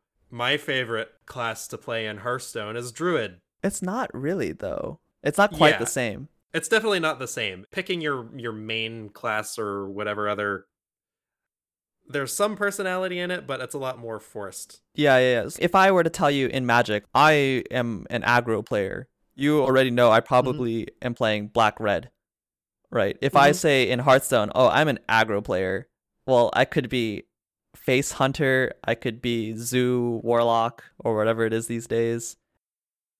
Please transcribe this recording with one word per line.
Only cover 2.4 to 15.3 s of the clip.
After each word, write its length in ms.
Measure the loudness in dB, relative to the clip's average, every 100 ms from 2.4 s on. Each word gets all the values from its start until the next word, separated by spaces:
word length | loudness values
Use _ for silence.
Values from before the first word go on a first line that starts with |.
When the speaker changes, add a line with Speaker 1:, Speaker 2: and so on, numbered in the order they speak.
| -8 -10 -8 -8
Speaker 1:
is 140 | -10
Druid." 500 | -6 -2 -2 -4 -10 _ _
Speaker 2:
It's 180 | -6 -4
not 300 | -6 -6 -6
really, 380 | -6 -6 -4 -4
though. 460 | -6 -8 -6 -8 -12 _ _
It's 160 | -4 0
not 140 | 0
quite 220 | 4 2
Speaker 1:
Yeah. 40 | 2
Speaker 2:
the 80 | -4
same. 420 | -4 -4 -6 -14 _ _
Speaker 1:
It's 140 | -8 0
definitely 300 | 0 2 0
not 200 | -2 -4
the 80 | -8
same. 360 | -6 -6 -8 -10
Picking 300 | -10 -6 -4
your, 280 | -4 -6 -8 -10
your 160 | -10
main 560 | -10 -8 -6 -6 -10 -16
class 460 | -8 -6 -4 -6 -8
or 320 | -6 -6 -8
whatever 400 | -6 -6 -4 -4
other, 380 | -2 -2 -4 -10 _ _ _ _ _ _ _ _ _ _ _ _ _ -10
there's 240 | -8 -6
some 240 | -2 -4 -2
personality 600 | -6 -4 -4 -4 -4 -6
in 120 | -6
it, 160 | -8 -8
but 140 | -8
it's 140 | -8
a 40 | -8
lot 200 | -8 -8
more 220 | -10 -12
forced. 600 | -12 -12 -12 -14 -18 -20 _
Speaker 2:
Yeah, 240 | 0 4 6
yeah, 240 | 6